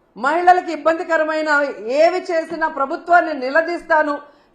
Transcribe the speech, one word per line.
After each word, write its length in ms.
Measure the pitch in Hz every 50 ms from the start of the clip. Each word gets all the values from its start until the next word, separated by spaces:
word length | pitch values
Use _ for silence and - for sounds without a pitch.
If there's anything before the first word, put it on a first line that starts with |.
| _ _ - 190
మహిళలకి 540 | 233 277 311 349 359 359 359 359 285 320
ఇబ్బందికరమైన 1000 | 320 294 285 311 330 330 359 - 330 311 311 302 311 311 311 311 294 285 294 269 208 185
ఏవి 400 | 208 220 262 294 320 349 359 370 - -
చేసినా 360 | 349 320 320 - 339 311 320 311
ప్రభుత్వాన్ని 640 | - 269 269 262 330 - - 339 339 349 330 330 302
నిలదీస్తాను, 1040 | 269 247 262 277 320 320 330 349 311 - - 320 311 311 294 294 - - - - _ _ _ -